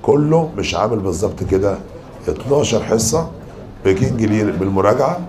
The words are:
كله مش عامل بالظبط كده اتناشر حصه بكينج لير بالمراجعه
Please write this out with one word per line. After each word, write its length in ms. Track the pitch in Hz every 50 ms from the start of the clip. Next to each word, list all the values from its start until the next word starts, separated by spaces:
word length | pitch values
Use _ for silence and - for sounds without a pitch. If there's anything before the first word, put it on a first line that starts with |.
كله 480 | - 147 143 147 147 151 160 165 160 156 -
مش 180 | 101 92 - 90
عامل 240 | 85 104 113 117 107
بالظبط 440 | 92 95 85 80 104 95 - -
كده 360 | 95 92 95 95 101 101 95 - - - - - - - - - - -
اتناشر 540 | - - - 123 143 147 135 - 117 104
حصه 480 | - - 107 113 113 - 156 160 160 - - - - - - - - - - - -
بكينج 400 | 98 95 95 123 120 - 117 113
لير 320 | 104 104 107 107 101 76
بالمراجعه 640 | 82 95 98 98 95 95 104 123 131 135 147 180 180 175